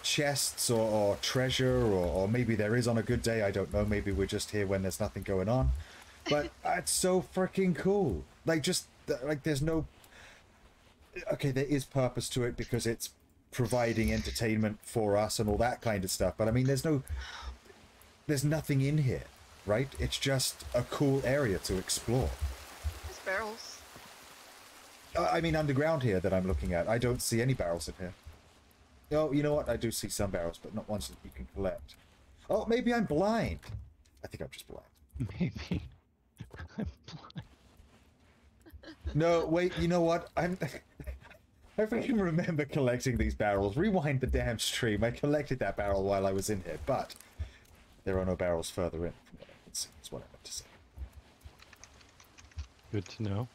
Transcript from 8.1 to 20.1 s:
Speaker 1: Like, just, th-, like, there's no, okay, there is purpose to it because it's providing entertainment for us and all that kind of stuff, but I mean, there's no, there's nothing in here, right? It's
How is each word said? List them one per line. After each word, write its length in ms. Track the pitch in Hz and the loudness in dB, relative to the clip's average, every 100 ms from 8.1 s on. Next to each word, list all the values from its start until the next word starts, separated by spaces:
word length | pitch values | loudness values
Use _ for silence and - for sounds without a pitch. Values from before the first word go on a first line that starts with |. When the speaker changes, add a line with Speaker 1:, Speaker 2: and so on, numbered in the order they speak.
| 82 67 - 139 | 0 -6 -8 0
Speaker 1:
Like, 160 | 165 | 0
just, 240 | 147 180 - - - | 0 -2 -4 -20 -6
th-, 120 | 139 | -4
like, 180 | 135 151 | -2 -2
there's 180 | 160 143 | 0 0
no, 240 | 156 160 151 - - - - - - - - - - - - 180 170 | 2 0 -2 -10 -20 -20 -20 -20 -20 -20 -20 -20 -20 -20 -18 -14 -4
okay, 180 | 156 143 | -2 0
there 140 | 131 135 | 0 2
is 180 | 143 - | 0 0
purpose 420 | 135 123 - - | 0 0 0 -4
to 140 | - 120 | -2 -2
it 120 | - | -2
because 300 | 113 123 113 | -4 -2 0
it's 240 | 113 - - _ _ _ | -2 -6 -12 _ _ _
providing 600 | - 120 123 117 113 110 | -2 0 2 2 2 2
entertainment 680 | 110 110 - 117 110 107 107 | 2 -2 -2 0 2 2 -2
for 340 | - 120 107 101 | -4 0 2 4
us 220 | 107 - | 2 0
and 80 | 107 | 0
all 80 | 104 | 2
that 240 | 117 - | 2 0
kind 220 | 117 104 92 | -2 -2 -2
of 40 | |
stuff, 240 | - 95 - | 0 0 2
but 100 | 110 | 2
I 40 | |
mean, 140 | 123 131 | 2 2
there's 180 | 135 160 | 2 2
no, 180 | 143 - - - - - - - - - - - - - | 0 0 -8 -8 -12 -12 -14 -20 -20 -20 -20 -20 -16 -4
there's 160 | 143 147 | 0 0
nothing 340 | 156 - 139 | 0 2 2
in 160 | 135 151 | 4 4
here, 240 | 135 80 - - - - 98 | 2 0 -6 -18 -20 -12 0
right? 240 | 107 135 - | 0 0 -2
It's 180 | 127 | -2